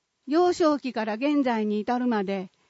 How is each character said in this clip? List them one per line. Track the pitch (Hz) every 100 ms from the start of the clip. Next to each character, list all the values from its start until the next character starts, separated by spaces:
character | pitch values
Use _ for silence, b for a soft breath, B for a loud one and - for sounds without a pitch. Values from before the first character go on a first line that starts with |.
| _ _ -
幼 | 311 359
少 | - 320 294
期 | 254
か | 226 214
ら | 220
現 | 277 294
在 | 254 226 214
に | 208
至 | 208 247
る | 247
ま | 214
で、 | 190 196 190 _